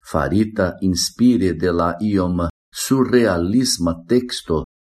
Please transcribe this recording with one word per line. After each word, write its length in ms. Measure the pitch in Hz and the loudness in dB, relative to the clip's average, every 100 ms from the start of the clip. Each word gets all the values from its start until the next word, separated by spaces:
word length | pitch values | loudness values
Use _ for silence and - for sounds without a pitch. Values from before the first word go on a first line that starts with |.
| - | -4
farita 640 | 82 69 95 107 - 92 - | -2 0 0 0 0 -2 -2
inspire 720 | 95 87 - - 120 113 95 | -2 -2 -4 2 2 4 0
de 160 | 80 90 | 0 -2
la 220 | 85 85 87 | 0 -2 -2
iom 400 | 107 101 90 87 85 _ _ | 0 0 0 -2 -4 _ _
surrealisma 1200 | - - 135 123 123 113 87 87 117 127 - 85 82 - | -12 -2 0 2 4 4 0 0 0 0 -2 -2 -4 0
teksto 560 | 123 123 - - 80 67 _ | 0 0 -12 -4 -4 -4 _